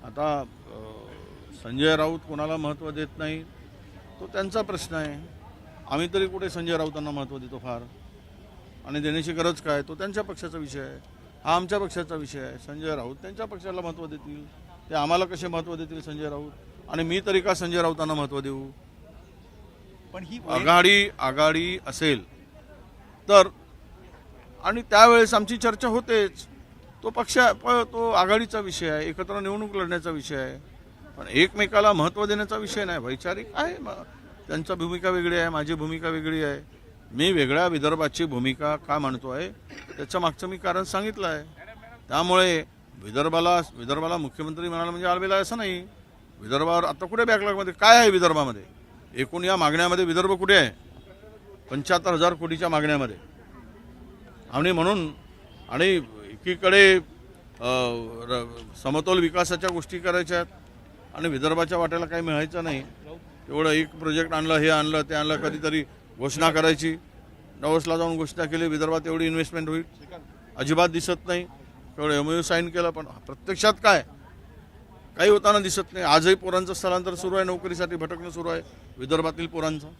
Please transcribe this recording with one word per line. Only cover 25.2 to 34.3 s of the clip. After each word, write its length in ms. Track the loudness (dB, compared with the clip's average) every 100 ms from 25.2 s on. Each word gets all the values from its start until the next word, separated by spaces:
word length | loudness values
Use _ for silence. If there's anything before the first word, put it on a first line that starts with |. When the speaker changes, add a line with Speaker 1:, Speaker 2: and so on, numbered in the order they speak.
| 6
Speaker 1:
आमची 220 | 4 0 0
चर्चा 320 | 0 0 0
होतेच. 580 | 0 2 2 2 -4 -20 -20 -20 -20 -20 -10
तो 80 | -6
पक्ष, 280 | -4 0 4
प-, 540 | 4 4 0 0 0
तो 180 | -4 2
आघाडीचा 500 | 4 4 2 2 -6
विषय 300 | -6 -6 -4
आहे, 180 | -2 -4
एकत्र 320 | -8 -8 -6
निवडणूक 360 | -6 -6 -6 -6
लढण्याचा 340 | -4 -4 -6
विषय 260 | -8 -8 -8
आहे. 220 | -8 -10 -18 -20 -20 -20 -20 -16
पण 80 | -2
एकमेकाला 640 | 2 2 2 2 4 6
महत्त्व 340 | 4 2 0 -2
देण्याचा 300 | -2 -2 -6
विषय 280 | -6 -4
नाही, 140 | -4 -6
वैचारिक 480 | -6 -8 -6 -8 -8
आहे. 240 | -6 -4 -6
म-, 120 | -12 -14 -16 -20 -20